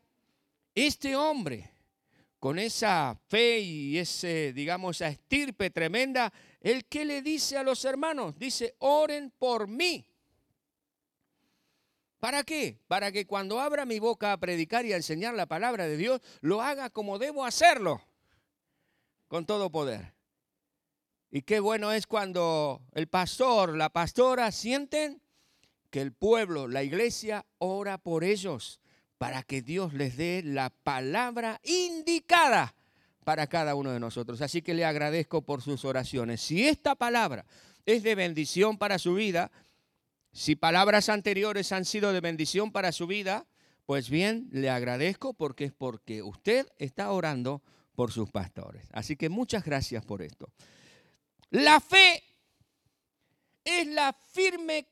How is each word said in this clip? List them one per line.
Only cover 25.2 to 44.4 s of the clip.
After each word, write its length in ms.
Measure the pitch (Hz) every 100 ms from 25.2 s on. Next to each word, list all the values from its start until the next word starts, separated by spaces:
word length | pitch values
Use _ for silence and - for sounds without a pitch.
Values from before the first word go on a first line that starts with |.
| _ _ _ _ _ _ _
que 120 | 139
el 120 | 135
pueblo, 540 | - 202 226 190 151 123
la 160 | 135
iglesia, 600 | 139 175 233 - 214 208 - -
ora 400 | 185 196 202 190
por 260 | 175 160
ellos 560 | 180 208 185 120 - - _ _ _ -
para 240 | 123 131
que 200 | - 135
Dios 320 | 123 180 180
les 220 | 139 135 123
dé 280 | 170 185 151
la 240 | 135 131
palabra 880 | _ 151 131 131 202 247 233 226 -
indicada 1120 | 285 359 359 330 320 330 - 349 285 202 123 _ _ _ _ _
para 240 | 156 156 147
cada 260 | 170 151 143
uno 160 | 139
de 80 | 123
nosotros. 420 | 117 123 113 120
Así 200 | 143 170
que 120 | 160
le 120 | 165 160
agradezco 560 | 147 151 165 151 160
por 200 | 139 139
sus 240 | 143 135 135
oraciones. 540 | 131 - 127 117 113
Si 280 | - 170 285
esta 280 | 294 285 277
palabra 500 | 240 240 190 113 - - - _ -
es 160 | 226
de 120 | 214 196
bendición 600 | 175 156 143 175 214 214
para 220 | 208 185
su 140 | 180 190
vida, 360 | 214 170 - - _ _ _ _ _ _ _
si 220 | - 151 151
palabras 540 | 165 175 202 208 214
anteriores 640 | 208 208 196 214 202 -
han 140 | 190 180
sido 260 | 214 202
de 80 | 185
bendición 520 | 170 160 151 185 214
para 200 | 202 180
su 160 | 156 175
vida, 380 | 208 190 214 - _ _ _ -
pues 240 | 139 117
bien, 400 | 156 202 226